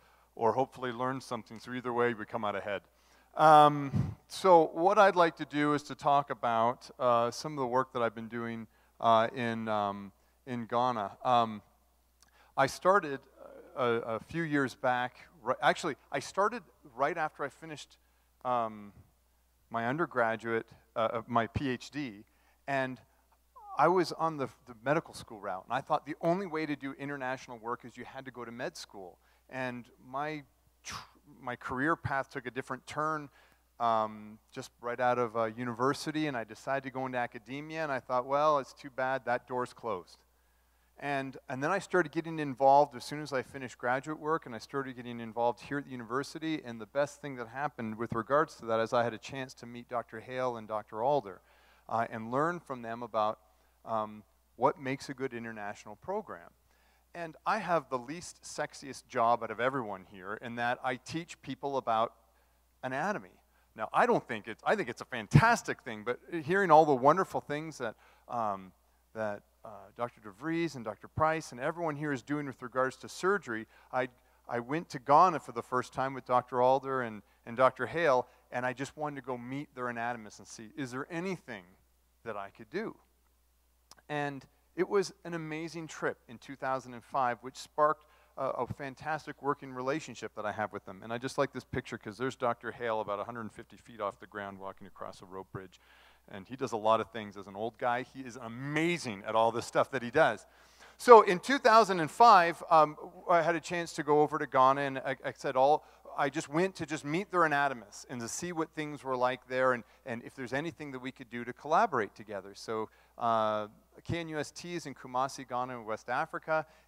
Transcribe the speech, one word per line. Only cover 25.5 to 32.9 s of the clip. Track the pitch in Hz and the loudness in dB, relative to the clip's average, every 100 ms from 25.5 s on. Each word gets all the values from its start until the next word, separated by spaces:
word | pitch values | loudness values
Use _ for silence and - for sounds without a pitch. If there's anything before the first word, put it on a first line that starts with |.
| 92 | -8
and | - | -6
I | 123 | -6
thought | 143 156 131 | -2 -4 -4
the | 160 | -4
only | 170 180 196 | -2 -2 -2
way | 156 156 | -4 -4
to | 147 | -6
do | 135 135 | -8 -10
international | 139 143 127 131 - 120 | -10 -6 -6 -6 -10 -12
work | 110 120 123 | -8 -8 -8
is | 123 | -16
you | |
had | 113 135 131 | -16 -14 -14
to | |
go | 123 | -12
to | 117 | -12
med | 117 147 - | -8 -8 -10
school. | - 107 92 - _ _ _ | -16 -16 -16 -18 _ _ _
And | 131 127 123 113 - 127 | -6 -6 -6 -14 -20 -12
my | 131 151 151 135 _ _ _ | -8 -6 -8 -12 _ _ _
tr-, | - - - _ - 113 | -14 -14 -14 _ -20 -12
my | 131 120 | -8 -8
career | - 127 143 165 | -6 -2 0 0
path | - 139 131 | -2 -4 -4
took | 139 123 | -8 -8
a | |
different | 117 - 127 | -8 -6 -10
turn, | - | -8